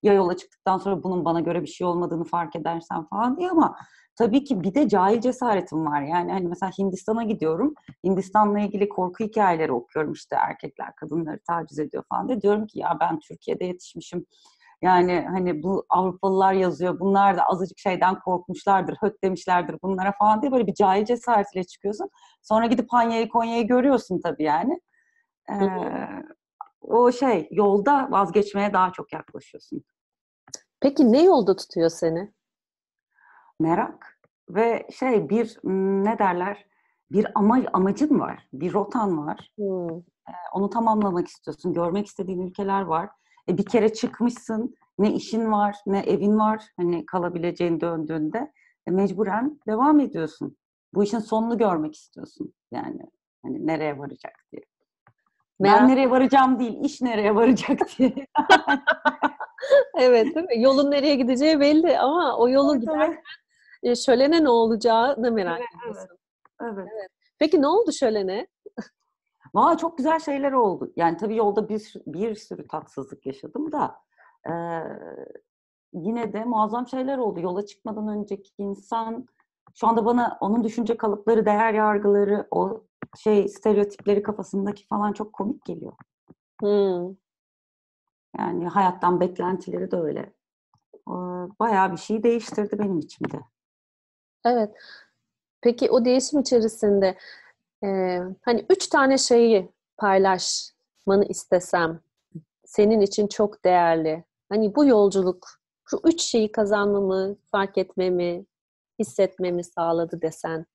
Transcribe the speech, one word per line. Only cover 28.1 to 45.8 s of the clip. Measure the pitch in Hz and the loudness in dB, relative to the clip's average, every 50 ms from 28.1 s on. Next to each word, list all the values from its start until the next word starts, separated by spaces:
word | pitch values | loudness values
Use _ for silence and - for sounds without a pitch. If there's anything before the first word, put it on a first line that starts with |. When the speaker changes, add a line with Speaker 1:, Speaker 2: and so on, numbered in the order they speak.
Speaker 1:
vazgeçmeye | - 190 202 190 170 208 202 202 - 202 202 208 196 | 0 0 0 2 2 0 0 0 -2 -2 -2 0 2
daha | 190 185 180 | 2 0 0
çok | 185 - 151 _ - | -2 -8 -14 _ -12
yaklaşıyorsun. | 156 - - _ - - _ _ - _ _ - 135 139 _ _ _ _ _ _ _ _ _ _ _ _ - - - _ _ _ _ | -14 -14 -14 _ -20 -20 _ _ -20 _ _ -14 -14 -14 _ _ _ _ _ _ _ _ _ _ _ _ -20 -20 -20 _ _ _ _
Speaker 2:
Peki | - 277 277 294 302 233 | 0 0 4 6 6 6
ne | 214 269 330 | 8 8 8
yolda | 381 370 277 214 175 190 | 6 6 6 4 2 0
tutuyor | 185 - _ - 180 165 165 | 0 -2 _ -4 0 0 0
seni? | 165 - - 165 160 170 196 208 _ _ _ _ _ _ _ _ _ _ _ _ _ _ _ _ _ _ _ _ _ _ _ _ _ _ | 0 0 -4 -2 -2 -2 -6 -10 _ _ _ _ _ _ _ _ _ _ _ _ _ _ _ _ _ _ _ _ _ _ _ _ _ _
Speaker 1:
Merak | 160 160 170 185 233 - - - - - _ _ _ _ _ _ _ _ | 0 0 0 0 -2 -4 -6 -16 -20 -20 _ _ _ _ _ _ _ _
ve | 170 190 226 233 226 - - - - - | -2 0 0 0 0 -2 -6 -10 -10 -4
şey, | - 262 247 214 170 143 | -2 0 0 0 0 0
bir, | 196 226 240 220 - - | -2 -2 -2 -4 -8 -10
hmm, | - - 190 190 190 190 196 196 196 | -6 -4 -2 0 0 0 0 0 0
ne | 208 226 - | 0 0 0
derler? | 214 190 180 175 180 196 202 - _ _ _ _ _ _ _ _ _ _ | 0 0 0 -2 -4 -6 -8 -10 _ _ _ _ _ _ _ _ _ _
Bir | - 190 214 - - | -2 -2 -2 0 0
ama-, | - 202 208 233 262 233 - - | 2 2 4 4 4 2 0 -2
amacın | - 190 190 196 202 269 311 294 190 | 0 0 0 0 0 0 2 2 0
var, | 123 - - - _ _ - | 0 -2 -8 -12 _ _ -12
bir | 127 - 180 160 | -8 -8 -4 -2
rotan | 202 202 202 - 247 220 202 175 156 147 151 | -2 -4 -2 -4 -2 -2 0 -2 -2 -4 -6
var. | 175 - - _ _ - | -10 -10 -12 _ _ -8
Speaker 2:
Hmm. | 208 196 190 185 175 170 165 175 175 _ _ _ _ - | -6 -6 -4 -4 -6 -8 -8 -10 -14 _ _ _ _ -20
Speaker 1:
Ee, | 180 180 175 - - | -18 -16 -16 -10 -6
onu | 185 196 202 | -4 -4 -2
tamamlamak | 202 233 233 226 214 214 208 202 175 175 170 - | -2 -2 0 0 2 2 0 0 0 -2 -4 -6
istiyorsun, | - _ _ - 151 - - 180 165 | -8 _ _ -14 -14 -8 -6 -4 -2
görmek | 170 170 175 170 202 208 208 | -2 -2 -2 -2 -4 -6 -6
istediğin | - - 196 175 190 175 185 180 | -8 -10 -8 -8 -6 -8 -8 -10
ülkeler | 180 - 202 196 196 196 | -8 -8 -6 -4 -2 -4
var. | 196 170 160 160 175 202 - _ _ _ _ _ _ - | -2 -2 -4 -4 -4 -6 -12 _ _ _ _ _ _ -4
E, | 180 156 | -2 -2
bir | 202 | -2
kere | - - - 220 220 220 | 0 2 2 2 2 0
çıkmışsın, | - - 247 - - 220 240 240 - - - 226 220 226 - - _ _ _ _ - | 0 -6 -6 -4 -2 -4 -4 -4 -4 -10 -8 -6 -6 -6 -8 -10 _ _ _ _ 0
ne | 190 214 - | 0 0 0
işin | - - - - 220 226 220 | -2 -6 -4 -6 -4 -2 0
var, | 214 208 208 208 202 - | 0 0 0 0 -2 -6